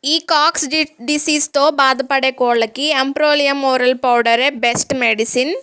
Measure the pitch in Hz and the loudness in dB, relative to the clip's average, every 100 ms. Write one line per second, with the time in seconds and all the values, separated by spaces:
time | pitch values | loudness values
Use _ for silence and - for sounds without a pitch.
0 | 269 320 - 311 311 330 277 311 302 _ | -2 -2 0 2 2 0 -4 -2 -4 _
1 | 240 302 320 302 285 277 285 285 269 254 | -4 -2 0 -2 0 2 2 4 2 2
2 | 262 269 262 262 247 233 226 240 302 277 | -2 0 -2 0 0 0 -2 -2 -2 0
3 | 269 277 302 294 277 277 269 254 247 254 | -2 0 0 2 0 0 0 2 0 0
4 | 254 240 233 233 269 269 240 233 - 269 | 0 2 2 0 0 0 -2 -2 -6 -2
5 | 233 214 233 247 269 466 | -2 0 -2 -2 -2 -4